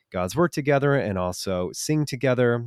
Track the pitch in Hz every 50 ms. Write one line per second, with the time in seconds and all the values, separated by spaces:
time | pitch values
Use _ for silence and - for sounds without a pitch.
0 | _ _ - 92 90 92 101 147 180 170 - 156 139 143 143 139 139 143 143 131
1 | 98 104 95 92 90 90 90 - - 98 92 90 90 - - - - - 156 151
2 | 147 - 143 120 139 131 123 123 123 120 120 120 120